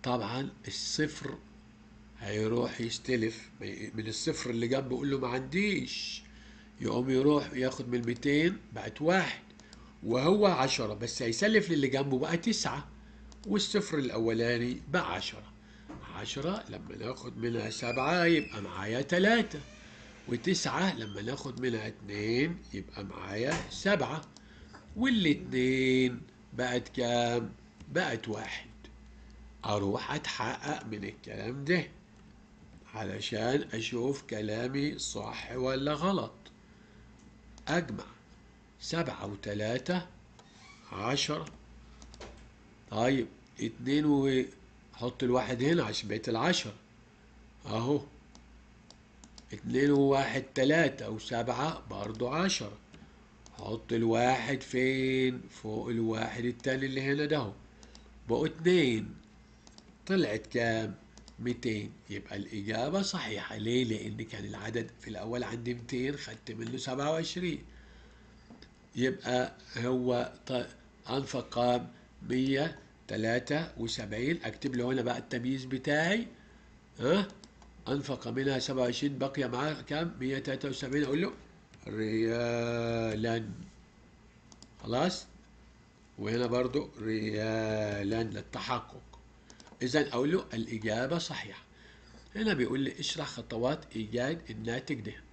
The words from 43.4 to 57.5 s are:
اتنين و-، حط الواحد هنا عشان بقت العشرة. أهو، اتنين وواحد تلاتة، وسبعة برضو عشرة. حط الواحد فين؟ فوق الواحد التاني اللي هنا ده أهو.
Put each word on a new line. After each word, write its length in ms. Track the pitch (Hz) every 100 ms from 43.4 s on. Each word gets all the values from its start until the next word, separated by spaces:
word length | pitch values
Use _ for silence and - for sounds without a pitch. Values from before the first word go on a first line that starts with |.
| - -
اتنين 460 | 117 - 123 147 151
و-، 380 | 143 135 131 127 - - - -
حط 300 | - 123 -
الواحد 400 | 127 123 123 120
هنا 200 | 135 170
عشان 260 | 113 107 107
بقت 200 | 107 117
العشرة. 440 | 110 147 175 110 - - - - - - - - - 110
أهو، 360 | 107 120 147 143 - - - - - - - - - - - - - -
اتنين 380 | 104 113 123 143
وواحد 520 | 143 139 135 135 131 - -
تلاتة، 540 | 135 156 151 - 110
وسبعة 720 | 110 - 120 117 120 151 151 -
برضو 380 | 101 104 110 123
عشرة. 500 | 147 190 - 107 104 - - - - - - - -
حط 360 | 98 113 -
الواحد 680 | 117 113 113 123 131 117 135
فين؟ 800 | - 127 131 131 131 131 131 127 -
فوق 400 | - 107 113 117
الواحد 560 | 117 113 110 113 120 120
التاني 400 | 120 135 131 135
اللي 160 | 135
هنا 240 | 135 143 147
ده 120 | 151
أهو. 140 | 110